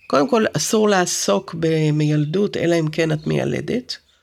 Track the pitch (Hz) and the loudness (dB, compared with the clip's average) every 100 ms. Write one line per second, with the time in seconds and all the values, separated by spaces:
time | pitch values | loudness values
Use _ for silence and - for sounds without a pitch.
0 | - 269 285 233 220 - - 220 214 196 | -2 0 2 2 0 -2 0 2 2 2
1 | 180 - - 196 190 165 160 160 151 151 | 0 -2 0 -2 -2 -4 0 2 2 2
2 | 151 151 147 185 208 - 170 170 156 156 | 2 0 0 0 -2 0 0 2 0 -2
3 | 160 156 156 151 131 131 147 233 247 - | -2 -2 -2 -2 0 -2 -4 -4 -6 -14
4 | _ _ | _ _